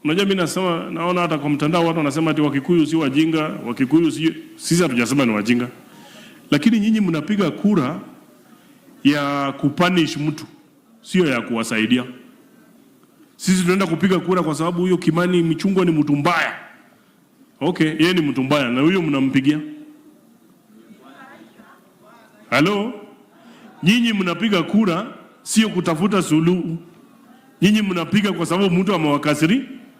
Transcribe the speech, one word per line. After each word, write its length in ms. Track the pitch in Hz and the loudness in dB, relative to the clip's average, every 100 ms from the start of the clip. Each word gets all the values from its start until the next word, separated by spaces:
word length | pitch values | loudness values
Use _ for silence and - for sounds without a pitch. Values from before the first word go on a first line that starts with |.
Unajua, 200 | 147 175 | 0 0
mimi 120 | 196 190 | 0 0
nasema, 500 | 156 185 185 170 180 | -2 -2 -2 -2 -6
naona 300 | 165 170 180 | -4 -2 0
hata 180 | 170 156 | 0 -2
kwa 120 | 147 | -2
mtandao 360 | 143 151 175 165 | 0 0 2 0
watu 120 | 165 | 0
wanasema 320 | 147 143 160 | -2 0 0
ati 100 | 151 | 0
Wakikuyu 460 | 147 135 135 175 147 | 0 -2 2 2 4
si 100 | 165 | 0
wajinga, 540 | 143 139 160 160 156 - 117 | 0 2 2 0 -2 -6 -8
Wakikuyu 440 | 120 131 156 165 | -4 2 4 2
si, 240 | - 160 - - - | 0 -2 -2 -16 -14
sisi 260 | - 170 | -2 0
hatujasema 440 | 170 120 117 139 123 | 2 0 0 2 2
ni 60 | |
wajinga. 360 | 107 104 120 123 - - - - - - - - | 0 0 0 -2 -10 -20 -20 -20 -20 -20 -20 -2
Lakini 300 | 147 220 220 | 2 2 2
nyinyi 200 | 208 220 | 2 2
mnapiga 500 | 190 160 156 208 175 | 0 -2 -2 0 0
kura 500 | - 202 196 131 180 - - - _ _ - _ _ - - | 0 2 2 0 -6 -14 -20 -20 _ _ -20 _ _ -20 -2
ya 480 | 139 147 143 143 139 | 0 0 -4 -6 -8
kupunish 640 | 135 143 143 175 180 156 143 | -6 -6 -2 0 0 -2 -2
mtu, 300 | 151 151 - - _ _ _ _ | -6 -8 -16 -20 _ _ _ _
sio 240 | - 185 165 | -4 0 0
ya 140 | 120 | -2
kuwasaidia. 640 | 110 113 110 110 110 123 - - - - - _ _ _ _ _ _ _ _ _ | -4 -6 -4 -2 2 0 -2 -16 -20 -20 -20 _ _ _ _ _ _ _ _ _
Sisi 260 | - 185 | 0 2
tunaenda 240 | 175 190 185 | 2 0 0
kupiga 320 | 165 190 180 | 0 2 0
kura 240 | 170 185 | 2 0
kwa 120 | 160 | 0
sababu 260 | 156 165 175 | -2 -2 0
huyo 160 | 185 175 | 0 2
Kimani 460 | 170 160 180 180 | 2 0 2 2
Michungwa 420 | 165 151 196 190 | 2 0 0 2
ni 60 | 175 | 2
mtu 260 | 156 147 143 | 2 2 0
mbaya. 380 | 151 170 135 - - - _ _ _ _ _ _ _ _ | 0 0 -2 -6 -18 -20 _ _ _ _ _ _ _ _
Okay, 260 | 135 135 156 156 | -4 0 -2 2
yeye 140 | 165 | 2
ni 80 | 185 | 2
mtu 220 | 151 131 | 0 -2
mbaya 280 | 131 147 123 | 0 0 0
na 100 | 123 | 2
huyo 220 | 151 190 | 2 2
mnampigia. 580 | 160 139 135 135 139 151 - - - - - _ _ _ _ _ _ - - - - - - - - - - - _ _ - - - _ - | 0 0 2 2 2 0 -6 -16 -20 -20 -20 _ _ _ _ _ _ -20 -20 -20 -20 -20 -20 -20 -20 -20 -20 -20 _ _ -20 -20 -20 _ -2
Halo? 420 | 123 165 202 220 - - - _ _ - - - - | 2 2 0 -6 -10 -18 -20 _ _ -20 -20 -20 -2
Nyinyi 300 | 160 240 233 | 0 2 0
mnapiga 500 | 208 180 170 220 190 | -2 -2 -2 0 0
kura 440 | 160 208 214 170 240 - - _ | 0 2 2 0 -6 -14 -20 _
sio 260 | - 214 220 | -2 0 0
kutafuta 540 | 175 175 156 196 202 | -2 -2 -2 0 0
suluhu. 560 | - 156 165 180 165 165 - - _ _ - - - _ | 2 2 2 0 -2 -8 -12 -20 _ _ -20 -20 -20 _
Nyinyi 200 | 196 214 | 2 2
mnapiga 500 | 202 170 160 208 202 | 0 -4 0 0 0
kwa 140 | 170 165 | -2 -2
sababu 280 | 175 202 | 0 2
mtu 200 | 175 190 | 2 0
amewakasiri. 760 | 180 156 143 147 147 160 254 - - - | 0 0 0 0 0 2 0 -2 -16 -20